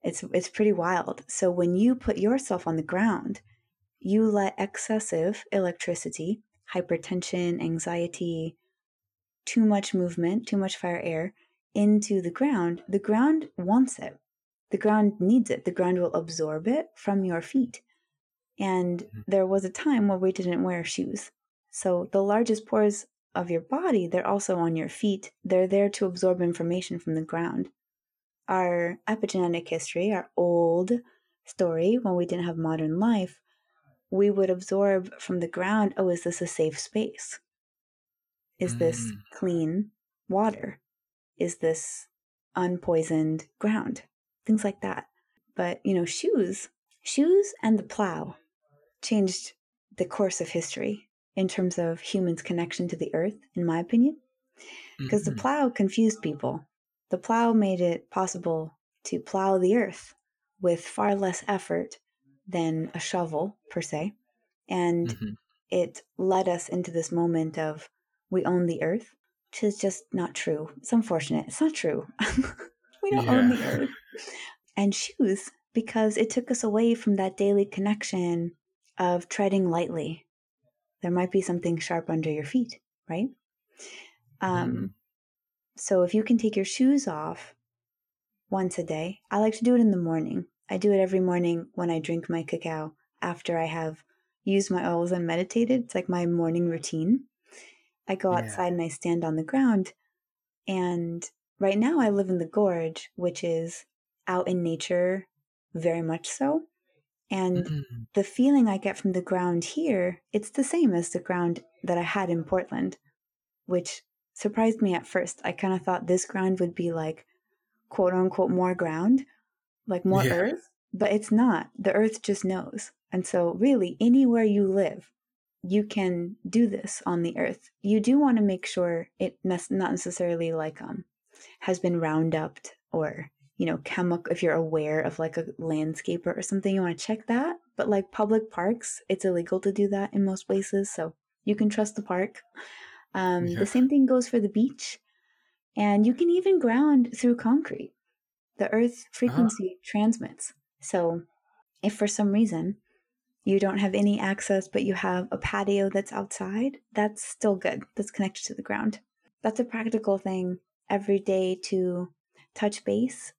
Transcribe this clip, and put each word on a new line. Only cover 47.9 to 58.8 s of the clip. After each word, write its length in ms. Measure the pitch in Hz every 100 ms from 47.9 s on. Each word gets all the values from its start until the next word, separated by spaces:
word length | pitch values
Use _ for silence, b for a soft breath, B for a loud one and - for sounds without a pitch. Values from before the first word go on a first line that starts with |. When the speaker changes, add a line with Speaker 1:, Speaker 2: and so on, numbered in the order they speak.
| - 196 160 160 - _ _ _ _ _ _
Speaker 1:
changed 520 | - 214 190 180 - _ _ _ _ -
the 100 | 180
course 360 | - 196 -
of 80 | 160
history 600 | 170 165 - - 208 _ _ _ -
in 120 | 190
terms 300 | - 180 175
of 200 | 170 165
humans' 400 | - 196 180 170
connection 460 | - 170 170 - 175
to 60 | 170
the 160 | -
earth, 240 | 160 185 208 _ -
in 100 | 170
my 140 | 165
opinion. 380 | 170 233 262 311 _ _ _ _ B B B B 135
'Cause 140 | 107 156
the 60 |
Speaker 2:
Mm-hmm. 80 | 123
Speaker 1:
plow 300 | 254 294 262
confused 520 | 240 196 - 226 214
people. 440 | 165 143 127 160 - _ _ _ _
The 80 | 180
plow 360 | - 226 233
made 280 | 226 202 185
it 280 | 175 170 -
possible 680 | - 185 180 175 160 160 _